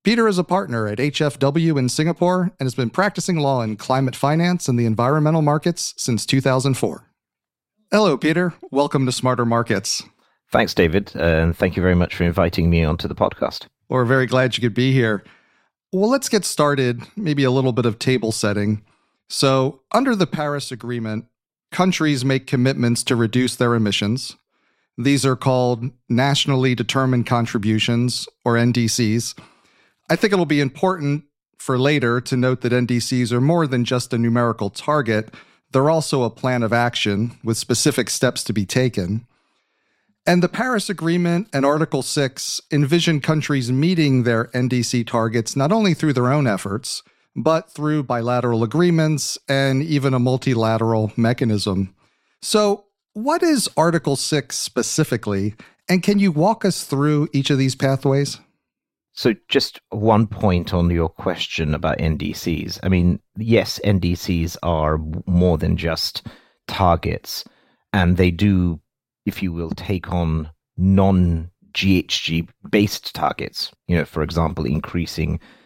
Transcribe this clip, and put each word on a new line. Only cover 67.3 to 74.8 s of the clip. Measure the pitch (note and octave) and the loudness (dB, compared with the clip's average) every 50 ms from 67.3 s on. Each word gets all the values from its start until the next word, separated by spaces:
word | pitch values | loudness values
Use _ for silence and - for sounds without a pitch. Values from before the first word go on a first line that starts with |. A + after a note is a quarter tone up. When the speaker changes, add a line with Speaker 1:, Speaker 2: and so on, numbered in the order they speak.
| - - - - _ _ _ _ _ _ _ _ | -14 -14 -14 -16 _ _ _ _ _ _ _ _
Speaker 2:
and | - G2+ F2+ F2 F2+ | 0 2 2 2 4
they | F2 F#2 F2+ | 4 4 2
do, | F2 E2 G#2 G#2 G2 F#2 F2+ F2 E2 D2+ _ _ _ _ _ _ _ _ _ | 2 2 2 2 2 2 2 0 -2 -6 _ _ _ _ _ _ _ _ _
if | G2+ - - G2+ | -8 -6 -4 -6
you | F2+ | -6
will, | E2 E2+ E2 E2 | -4 -6 -6 -8
take | - - - - G2+ F2+ - - F2 | -8 -10 -4 -4 -4 -4 -4 -4 -4
on | F2 E2+ D#2+ D#2+ D#2+ D#2 D#2 - _ _ _ _ | -2 0 0 -2 -4 -6 -8 -14 _ _ _ _
non-G | - F2+ F#2+ G2 G2 G2 G2 F#2+ F#2 F2+ F2 E2+ E2 E2 F2 _ _ _ _ - - - F#2+ F#2+ | 0 2 4 6 6 6 6 4 4 4 2 2 -2 -4 -10 _ _ _ _ -8 -2 2 2 2
H | F2+ - - - - - | 2 2 -2 -6 -6 -4
G | - E2 E2+ E2 - _ _ - G2+ | -2 -2 -2 -4 -6 _ _ -6 0
based | - G#2 G#2 G#2 - - - - - | 2 2 2 2 -2 -8 -12 -12 -6
targets. | - - - - - C#2 - - - - - _ _ _ | -4 -4 -4 -2 -4 -10 -12 -8 -10 -12 -12 _ _ _
You | - F2 | -2 0
know, | E2 D2 | 0 0
for | - - D#2 D#2 | -2 -4 -4 -4
example, | D2+ E2+ E2+ E2 D#2+ - - D2+ | -2 -2 -2 -2 -2 -2 -4 -4
increasing | A#1+ C#2+ E2 | -2 -2 -4